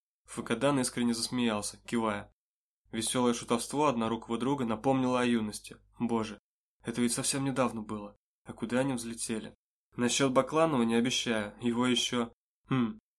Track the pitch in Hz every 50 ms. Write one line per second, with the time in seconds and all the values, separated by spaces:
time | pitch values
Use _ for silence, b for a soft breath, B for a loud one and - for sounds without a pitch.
0 | _ _ _ _ _ - - - - - 117 110 123 143 143 135 127 131 - 127
1 | 120 120 117 113 117 - 131 123 120 117 110 104 101 - - - _ - - 117
2 | 113 110 104 101 104 - _ _ _ _ _ _ _ _ _ _ _ _ - 113
3 | 110 - - 131 123 120 117 117 - - 123 117 - - - 139 151 147 127 117
4 | 113 113 117 113 - - 117 117 117 135 143 135 127 117 113 110 110 135 135 131
5 | 127 127 127 123 123 120 120 117 110 107 104 - - - - - _ _ _ -
6 | 120 113 117 113 110 107 104 - - _ _ _ _ _ _ _ _ - 120 120
7 | 120 120 120 - 131 - - 139 135 139 127 131 127 120 113 113 107 104 107 104
8 | 104 101 - _ _ _ _ _ _ - 117 - 123 107 120 123 135 143 131 117
9 | 117 117 113 113 - - 117 110 95 - - _ _ _ _ _ _ _ _ -
10 | 120 120 120 - 139 135 127 135 131 131 147 156 165 165 151 123 117 117 117 117
11 | 117 131 123 - - 127 117 110 104 104 - - - 120 117 117 123 127 123 117
12 | - - 127 120 117 117 - _ _ _ _ _ _ _ 135 131 120 110 110 -
13 | - _ _